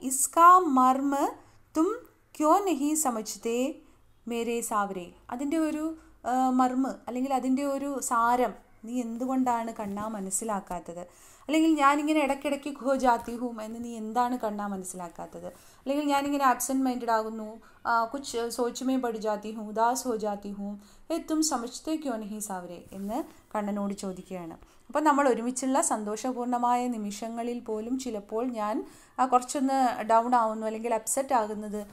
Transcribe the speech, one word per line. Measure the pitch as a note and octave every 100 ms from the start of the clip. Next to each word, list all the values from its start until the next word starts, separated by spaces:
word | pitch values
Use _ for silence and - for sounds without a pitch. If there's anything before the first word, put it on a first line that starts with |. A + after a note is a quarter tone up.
| C4
ഇസ്കാ | C4 - E4 E4+ F#4 E4+ B3+
മർമ്മ | B3+ C4 C#4 C#4 F4+ - - - _
തും | D#4 F4 A#4+ - _ _
ക്യോ | - D4+ F#4 G4
നഹീ | C4+ D4 D#4
സമജ്തേ | C4 A3+ G#3+ - A#3 A#3+ C4 - - _ _ _ -
മേരെ | A#3 A#3 A#3 A3+
സാവരേ. | G#3+ G3 F#3+ F3 - -
അതിൻ്റെ | B3 C#4+ D#4+ D#4
ഒരു, | D4+ D#4+ D#4+ - - A3+
ആ, | B3+ C4
മർമ്മ | B3+ B3+ B3+ C4 F#3+ -
അല്ലെങ്കിൽ | B3 C4+ C4
അതിൻ്റെ | C4 C4 C#4+ C#4
ഒരു | C#4+ C4+ -
സാരം | A#3 A#3 B3 A#3 F#3+ - - A3
നീ | B3
എന്തുകൊണ്ടാണ് | A3+ A3+ B3+ C4 B3+ A#3 A3+ A3
കണ്ണാ | G#3 G3+ G#3+
മനസ്സിലാക്കാത്തത്? | G#3+ F#3+ - A3+ G3 F#3+ F3 E3+ E3+ F3+ - - - -
അല്ലെങ്കിൽ | D#4+ D#4+ D4+
ഞാനിങ്ങനെ | C#4 D4 D4 D#4
ഇടയ്ക്കിടയ്ക്ക് | C4+ C#4 D4 C#4 D4 C#4+
ഖോ | A#3+ C4+
ജാതി | B3+ A#3 A#3 A#3
ഹൂം | B3 A3+
എന്ന് | A3 A#3
നീ | A#3+ A#3
എന്താണ് | G#3+ A3+ A#3+ B3
കണ്ണാ | A3 G#3 G#3
മനസ്സിലാക്കാത്തത്? | G3 F#3 F#3 F3 - E3+ E3+ F3 - - -
അല്ലെങ്കിൽ | C4 C#4+ D4
ഞാനിങ്ങനെ | C#4 C#4+ C#4+
ആബ്സെന്റ് | C4+ - - C4 C4
മൈൻഡഡ് | B3 A#3 A3
ആകുന്നു, | A3 A3 G#3+ A3 - - -
ആ, | A#3 A3+
കുച്ച് | C#4 C#4+ A#3 A#3 A#3
സോച്ച് | A#3+ A#3+
മേ | C4 C4
പട് | A#3+ A3 G#3+
ജാതി | G#3 G#3+ A3
ഹൂം, | G#3+
ഉദാസ് | G#3+ A#3 B3+ B3+
ഹോ | A3
ജാതി | G#3 G3+ G3+ G3+
ഹൂം, | G3+ G#3 - - -
ഏ | E4 E4
തും | D#4 D#4
സമജ്തേ | B3+ A#3+ - - D#4+
ക്യോ | C#4+ A3
നഹീ | G#3 G#3+ G3+
സാവരേ | F#3 F3 E3+ -
എന്ന് | F#3+ G3 B3 - - _
കണ്ണനോട് | G#3+ G3+ G3+ G3+ G3
ചോദിക്കുകയാണ്. | G3 F#3 - F#3 E3 - - _ -
അപ്പോൾ | D4 D4+
നമ്മൾ | C#4 C#4+
ഒരുമിച്ചുള്ള | A3+ A#3 B3+ C4 C4 -
സന്തോഷപൂർണ്ണമായ | A3+ G#3 G#3 B3+ A#3+ A#3+ A#3+ A#3+ B3 B3 A3+
നിമിഷങ്ങളിൽ | G#3 G3+ A3+ A#3 A#3+ A#3+ A#3+
പോലും | G#3+ A3+ C4
ചിലപ്പോൾ | B3+ G#3+ G3+ A3 B3+ A3+
ഞാൻ, | G#3+ B3+ G4 - - -
ആ, | C4
കുറച്ചൊന്ന് | B3+ B3+ D4 C4+ C4+ B3+ - G#3+
ഡൗൺ | A3+ A#3+
ആവുന്നു | B3 A3 A3 A3
അല്ലെങ്കിൽ | A3 A#3
അപ്സെറ്റ് | A3 A3+ C4+ C4+ B3+
ആകുന്നത്, | G#3+ G#3+ G#3+ G#3 G3+